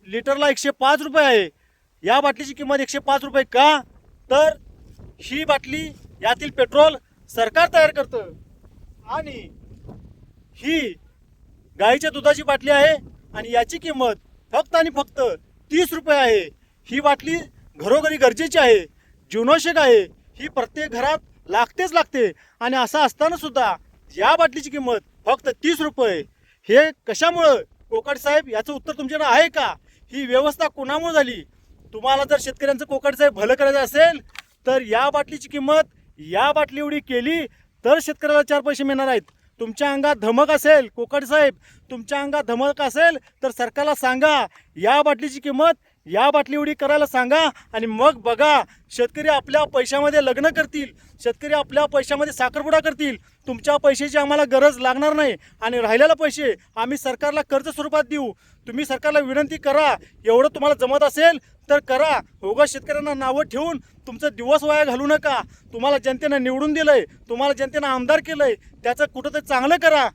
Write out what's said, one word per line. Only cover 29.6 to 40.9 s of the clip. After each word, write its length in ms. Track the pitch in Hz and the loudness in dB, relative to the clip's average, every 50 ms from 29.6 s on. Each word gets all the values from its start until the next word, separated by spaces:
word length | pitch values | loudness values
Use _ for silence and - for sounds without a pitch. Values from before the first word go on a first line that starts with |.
| 254 202 160 - _ _ _ _ _ _ 240 | -4 -4 -6 -10 _ _ _ _ _ _ -10
ही 120 | 277 269 | -10 -4
व्यवस्था 420 | 247 247 262 294 294 294 - 320 | 0 0 0 0 0 -2 -4 -4
कोणामुळे 460 | 294 - 285 262 262 294 311 330 339 320 | -6 -6 -8 -6 -6 -4 -4 -4 0 0
झाली? 300 | 302 277 247 233 180 143 - _ _ _ _ _ _ _ _ - | 0 0 0 -4 -10 -16 -18 _ _ _ _ _ _ _ _ -14
तुम्हाला 300 | 220 220 262 269 277 277 | -4 -2 0 0 0 0
जर 140 | 269 294 277 | 0 0 -2
शेतकऱ्यांचं, 460 | - 262 - - 277 277 277 240 294 | -2 -6 -8 -4 -4 -4 -4 -4 -6
कोकाटे 320 | - 277 269 - 277 262 | -8 -6 -4 -4 -4 0
साहेब, 160 | - 294 285 - | 2 2 2 2
भलं 220 | 196 208 233 269 | 0 0 0 2
करायचं 240 | 269 277 277 277 277 | 2 2 2 2 0
असेल 420 | 254 - - 294 320 339 330 277 - _ - - - _ _ _ _ | -2 0 4 4 4 4 4 0 -8 _ -20 -20 -20 _ _ _ _
तर 140 | 254 262 262 | -2 -2 -2
या 280 | 247 208 220 233 269 285 | 0 0 0 0 0 0
बाटलीची 400 | 285 294 285 - 302 277 - 277 | 0 -2 -4 -6 -10 -16 -14 -12
किंमत 340 | 294 285 269 285 302 320 302 - _ _ _ _ _ | -10 -4 0 2 2 2 2 0 _ _ _ _ _
या 340 | - 151 156 180 202 254 294 | -20 -12 -4 0 0 2 2
बाटली 280 | 294 302 294 - 269 285 | 2 0 -2 -2 -4 -8
एवढी 200 | 294 294 294 294 | -6 -6 -6 -8
केली 460 | - - 254 240 240 294 330 339 285 - _ _ _ _ _ _ - | -6 -4 -4 -4 -2 -2 -4 -4 -6 -8 _ _ _ _ _ _ 2
तर 140 | 240 294 330 | 2 2 2
शेतकऱ्याला 420 | - 302 302 - - 294 294 294 294 | 2 -2 -8 -4 -2 2 2 2 2
चार 180 | - 294 285 | 2 -2 -2
पैसे 220 | 247 294 277 - 277 | -2 -2 -4 -2 -2
मिळणार 240 | 277 277 269 269 | -2 -2 0 0
आहेत. 140 | 269 254 208 - _ _ _ _ _ _ - | 0 0 -2 -4 _ _ _ _ _ _ -12
तुमच्या 340 | 226 220 214 - 285 285 277 | -12 -10 -6 -4 -2 -2 -2
अंगात 220 | 277 277 294 294 | 0 0 0 0
धमक 360 | 220 208 220 233 262 302 294 | 0 0 0 2 2 2 2
असेल, 360 | 302 277 - 294 311 285 247 208 | 2 2 4 6 6 6 4 0